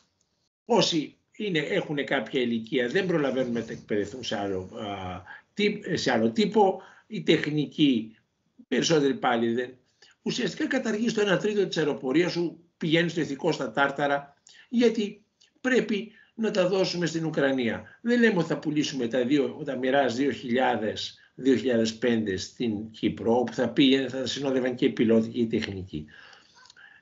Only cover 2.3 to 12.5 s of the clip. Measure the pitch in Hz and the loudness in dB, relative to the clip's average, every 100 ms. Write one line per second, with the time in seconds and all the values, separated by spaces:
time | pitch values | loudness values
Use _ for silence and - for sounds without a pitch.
2.3 | 139 120 117 113 131 120 175 185 165 139 | -2 0 -2 -2 -2 0 0 0 0 0
3.3 | 123 123 117 110 101 - 107 95 131 117 | 0 -2 -2 -6 -10 -4 -2 -2 -6 -8
4.3 | 104 98 92 95 113 104 98 92 90 - | -6 -4 -4 -6 -10 -10 -8 -10 -10 -14
5.3 | - _ - 208 - - 147 139 117 113 | -20 _ -2 -2 -2 -4 -2 0 2 2
6.3 | - 196 220 190 - - - - 208 156 | 2 2 4 4 2 -10 -20 -12 -6 2
7.3 | 160 147 151 139 - 147 113 110 - _ | 2 2 -2 -2 2 4 4 -2 -16 _
8.3 | _ _ _ - - 143 156 139 123 131 | _ _ _ -2 0 4 4 4 2 0
9.3 | 120 117 117 127 - _ _ - _ 214 | 2 0 -2 -4 -12 _ _ -20 _ -6
10.3 | 247 190 - 311 269 226 208 233 208 202 | -4 -4 -4 -2 -2 -2 -2 -2 0 2
11.3 | 175 214 208 175 165 147 131 131 147 175 | 2 0 0 0 0 -2 -2 0 2 2
12.3 | 170 165 | 0 -4